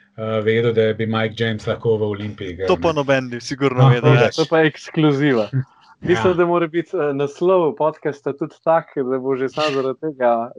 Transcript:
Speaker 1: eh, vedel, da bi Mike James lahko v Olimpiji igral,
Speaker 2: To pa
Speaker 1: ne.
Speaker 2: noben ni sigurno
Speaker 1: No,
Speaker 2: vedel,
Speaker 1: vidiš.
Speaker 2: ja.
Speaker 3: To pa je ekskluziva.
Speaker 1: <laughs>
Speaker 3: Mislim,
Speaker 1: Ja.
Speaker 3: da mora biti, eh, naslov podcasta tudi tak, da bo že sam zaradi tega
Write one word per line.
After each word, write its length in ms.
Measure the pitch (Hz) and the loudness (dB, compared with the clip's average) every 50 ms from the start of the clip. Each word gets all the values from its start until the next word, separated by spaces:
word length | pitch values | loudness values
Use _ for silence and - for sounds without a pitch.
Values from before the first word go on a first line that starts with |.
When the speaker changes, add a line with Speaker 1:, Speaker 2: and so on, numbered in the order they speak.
| _ _ _ - | _ _ _ -10
Speaker 1:
eh, 240 | 110 110 110 110 | -6 -4 -2 -2
vedel, 320 | 104 110 110 117 117 120 113 | 0 2 2 2 2 2 2
da 160 | 113 110 110 | 2 2 2
bi 140 | 107 104 113 | 2 -2 -2
Mike 300 | 107 110 110 110 113 104 | -2 0 0 -2 -2 -2
James 320 | 107 117 113 110 107 - 113 | -2 -4 -2 -4 -4 -4 -6
lahko 300 | 107 - - 117 113 104 | -6 -4 -2 -2 0 0
v 120 | 107 104 | 0 -2
Olimpiji 400 | 104 98 104 104 104 - 104 90 | -4 -4 -8 -10 -10 -10 -12 -12
igral, 180 | 90 82 95 95 | -8 -4 0 0
Speaker 2:
To 100 | 185 - | 0 2
pa 120 | - 170 | 0 0
Speaker 1:
ne. 40 | 156 | 0
Speaker 2:
noben 340 | 151 139 131 139 135 131 127 | 0 0 0 0 0 0 -4
ni 80 | 120 120 | -8 -12
sigurno 440 | - - 143 127 139 135 127 127 127 | -10 -10 -6 -2 -2 0 4 6 6
Speaker 1:
No, 60 | 135 | 6
Speaker 2:
vedel, 200 | 127 120 120 131 | 6 4 4 4
Speaker 1:
vidiš. 120 | 131 123 120 | 4 4 4
Speaker 2:
ja. 80 | 110 - | 2 2
Speaker 3:
To 120 | - 160 | 0 -2
pa 140 | - 165 160 | 0 2 2
je 80 | 160 156 | 2 2
ekskluziva. 800 | - - - - - 165 151 151 143 135 147 147 131 113 104 104 123 | 0 -4 -14 -8 -2 0 2 2 2 2 2 2 2 2 0 -2 -2
Speaker 1:
<laughs> 80 | 131 131 - _ _ _ _ - _ | -4 -4 -4 _ _ _ _ -20 _
Speaker 3:
Mislim, 320 | - - 175 185 190 190 180 | -2 0 0 2 2 2 2
Speaker 1:
Ja. 20 | |
Speaker 3:
da 100 | 170 180 | 2 2
mora 220 | 175 175 175 170 160 | 2 2 0 0 -2
biti, 240 | 151 170 160 - | -4 -6 -6 -4
eh, 220 | - 180 147 147 143 | -4 -2 -2 -2 -2
naslov 640 | 139 143 139 143 - 180 180 190 180 170 147 123 | -2 -4 -4 -4 -2 0 2 2 2 2 0 0
podcasta 580 | - 151 156 151 - - 156 139 - - 147 135 | 0 -2 -2 -2 -4 -6 -8 -6 -6 -6 -8 -6
tudi 220 | - 165 143 - _ | -6 -8 -10 -10 _
tak, 300 | - 165 160 165 160 - - | -2 0 0 0 0 -2 -6
da 240 | 147 135 123 131 131 | -6 -4 -2 -2 -4
bo 200 | 127 135 135 127 | -2 -4 -4 -2
že 100 | 135 131 | -4 -4
sam 240 | - 151 151 151 | -4 -2 -2 -2
zaradi 280 | 139 135 131 131 131 - | -2 -2 -2 -4 -4 -6
tega 500 | - 160 143 127 127 120 117 117 117 - - | -8 -8 -6 -2 0 2 2 0 -2 -6 -10